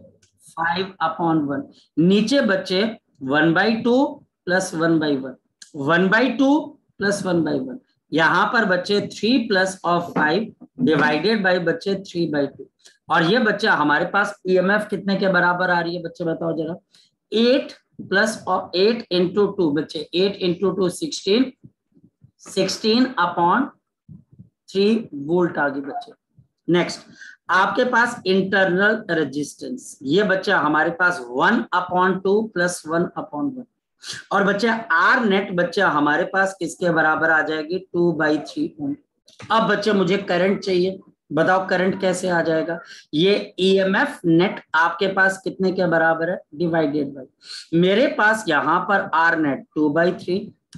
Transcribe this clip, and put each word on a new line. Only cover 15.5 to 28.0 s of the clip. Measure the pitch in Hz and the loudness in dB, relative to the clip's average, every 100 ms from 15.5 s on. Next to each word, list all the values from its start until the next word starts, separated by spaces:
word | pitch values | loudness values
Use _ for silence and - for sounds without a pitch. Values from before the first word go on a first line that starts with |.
| 180 180 | 0 0
आ | 175 | 0
रही | 170 175 | -2 -6
है | |
बच्चे | 165 - | -8 -6
बताओ | 165 160 165 160 | -4 -4 -4 -4
जरा? | 156 - _ _ _ _ - | -6 -8 _ _ _ _ -4
eight | 208 240 269 - - _ - | 2 4 2 0 -12 _ -16
plus | - 190 226 - - | -2 0 0 -2 -2
of | 185 - 175 | -2 -2 2
eight | 208 226 - | 2 2 -2
into | 180 175 208 196 - | 0 0 2 0 2
two | 160 | 0
बच्चे, | 151 139 160 151 170 | 0 -4 -8 -6 0
eight | 196 196 | 0 0
into | 180 170 190 190 | -4 0 -2 0
two | 180 | -2
sixteen, | - 151 - 190 226 262 - - _ _ _ _ _ _ _ | -2 -8 -6 0 2 0 -4 -20 _ _ _ _ _ _ _
sixteen | - 190 185 - 220 233 262 - | -8 -4 -2 -2 0 2 2 0
upon | 180 - 175 220 285 - _ _ - - _ - - _ - | -2 0 2 2 -2 -10 _ _ -20 -20 _ -20 -20 _ -6
three | 190 202 226 - 143 | 0 2 2 -2 -10
volt | 143 175 175 160 | -2 0 0 0
आ | 143 | -2
गई | 139 | -4
बच्चे। | 139 - - - _ _ _ _ - | -8 -10 -12 -20 _ _ _ _ 0
Next, | 180 185 - - - - - - | 2 2 -6 -14 -20 -20 -14 -2
आपके | 180 196 254 247 | 2 2 2 2
पास | 240 | 2